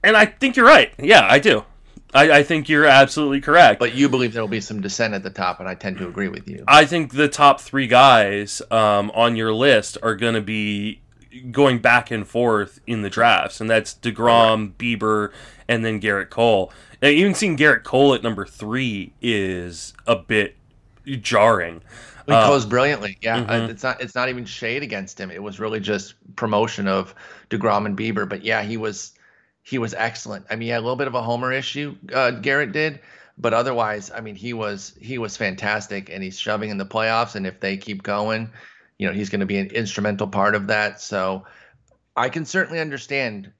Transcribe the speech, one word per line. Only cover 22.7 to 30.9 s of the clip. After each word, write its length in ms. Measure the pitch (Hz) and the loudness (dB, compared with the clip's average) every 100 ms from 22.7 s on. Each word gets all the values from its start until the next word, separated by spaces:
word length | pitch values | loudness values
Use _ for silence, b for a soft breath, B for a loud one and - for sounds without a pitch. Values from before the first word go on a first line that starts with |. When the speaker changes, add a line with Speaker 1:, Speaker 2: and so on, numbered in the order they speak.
| 120 139 135 101 95 | 0 0 0 -6 -6
Speaker 2:
Yeah, 180 | 110 113 | -4 -4
Speaker 1:
mm-hmm. 100 | 113 | -2
Speaker 2:
uh, 180 | 117 113 | -4 -4
it's 120 | 107 | -6
not, 180 | 131 123 | -8 -6
it's 120 | 127 | -8
not 160 | 127 127 | -6 -6
even 160 | 123 107 | -6 -12
shade 380 | - 113 127 | -10 -6 -6
against 360 | 139 101 95 - | -8 -10 -12 -14
him. 120 | 95 | -14
It 100 | 85 | -12
was 180 | 104 101 | -14 -10
really 200 | 110 110 | -8 -6
just 340 | 98 101 - _ _ - | -4 -6 -6 _ _ -8
promotion 520 | 117 104 110 - 98 | -2 0 -2 -4 -2
of 280 | 95 95 - B B B | -2 -4 -12 B B B
DeGrom 380 | 110 110 101 104 | -4 0 0 -2
and 100 | 98 | -6
Bieber. 320 | 110 104 98 | -4 -4 -6
But 140 | 98 | -8
yeah, 180 | 110 110 | -4 -4
he 160 | 104 113 | -4 -8
was, 360 | 110 101 - _ _ _ _ _ | -8 -10 -16 _ _ _ _ _
he 160 | _ 131 | _ -6
was 160 | 113 113 | -6 -4
excellent. 500 | 110 113 117 98 98 | -6 -6 -14 -14 -10
I 80 | 110 | -10
mean, 120 | 113 | -6
he 0 | |
had 80 | 117 | -6
a 40 | |
little 140 | 113 | -4